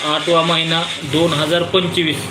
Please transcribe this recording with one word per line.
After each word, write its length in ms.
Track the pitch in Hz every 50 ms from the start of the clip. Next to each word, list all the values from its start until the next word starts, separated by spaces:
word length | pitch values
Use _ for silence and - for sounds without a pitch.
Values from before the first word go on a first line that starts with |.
| 147
आठवा 380 | 151 156 160 151 170 170 165
महिना, 400 | 160 170 165 160 160 160 165 165 170 170 - - 165 139
दोन 200 | 135 156 170 175
हजार 300 | 151 143 156 151 170 170
पंचवीस. 540 | 170 165 - 185 180 170 - 175 170 156 143 - - -